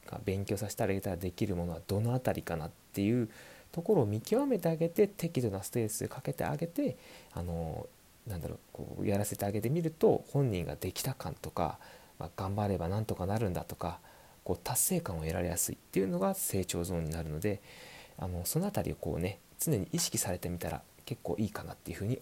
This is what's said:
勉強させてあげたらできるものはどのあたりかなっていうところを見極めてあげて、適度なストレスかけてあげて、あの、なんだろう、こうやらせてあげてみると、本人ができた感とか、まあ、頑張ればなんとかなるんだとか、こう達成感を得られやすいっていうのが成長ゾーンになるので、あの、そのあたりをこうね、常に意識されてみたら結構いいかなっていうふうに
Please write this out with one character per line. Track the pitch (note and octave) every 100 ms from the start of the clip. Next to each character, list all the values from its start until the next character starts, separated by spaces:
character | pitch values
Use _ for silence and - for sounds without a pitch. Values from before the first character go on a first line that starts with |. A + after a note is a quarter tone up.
| - - -
勉 | F#2+ G2
強 | G2+
さ | G#2
せ | -
て |
あ | G#2
げ | F#2+
た | G2+
ら | F2
で | F#2
き | - G2+
る | F2
も | F2
の |
は | E2+ -
ど | G2+
の | A#2
あ | B2+
た | A#2+
り | F2
か | - E2
な | D#2
っ | - -
て | -
い | G2+ B2
う | G#2+ - - - -
と | -
こ | - G3
ろ |
を | G#2
見 | G#2+
極 | - A3+ C#4+
め | G#3+
て | E3
あ | D#3+
げ | E3
て、 | F#3+ G3+
適 | - E3+ D3+
度 | A#2+
な | G2
ス | -
ト | A#2+
レ | A2
ス | - G2+
か | -
け | D3
て | -
あ | - D3
げ | E3+
て、 | C#4+ C#4+ - - - -
あ | -
の、 | F2 E2+ D#2+ D#2 - - - - A2+
な | F2+
ん |
だ | -
ろ | -
う、 | -
こ | - - -
う | G2
や | G2
ら |
せ | G#2 G2
て | G2+
あ |
げ | G#2
て | A2+
み | E3
る | D#3+
と、 | D#3+ A3 B2+ -
本 | C#3+ C3
人 | F#2 D#2+
が | D2
で | F#2
き | -
た | C#3
感 | - E2 -
と | D#2
か、 | - D#2+ - - - - -
ま | -
あ、 | -
頑 | F#2+ G2+
張 | G#2
れ | F2+
ば | E2+
な | G#2
ん | G#2+
と | F#2+
か | F2+
な | G#2+
る | G#2
ん |
だ | E2+
と | D2 -
か、 | F2 D#2+ - - - -
こ | -
う | -
達 | - B2+
成 | - F#3
感 | - E2+
を |
得 | D#2+
ら | F2+
れ | F2
や | F2
す | -
い | -
っ |
て | - F#3
い |
う | F#3+
の | F3
が | G3
成 | F#3+ - F#2+ F#2
長 | F2
ゾ | F2 E2+
ー |
ン | D#2
に |
な | E2
る | D#2+
の | D2+
で、 | G#2+ G2 - - - - - -
あ | F#2
の、 | F2 F2
そ | D#3
の | G3+
あ |
た | A2+
り | E2
を | D2+
こ | - D#2+
う |
ね、 | F2+ - - -
常 | - A#2
に | F#2
意 | E3+
識 | - -
さ | G2+
れ | F2
て | F2+
み | E2+
た | E2+
ら | D#2+ - - -
結 | B2+
構 | - E2+
い | G#2+
い |
か | -
な | D#2
っ | -
て | -
い | E2
う |
ふ |
う | G2+
に | C3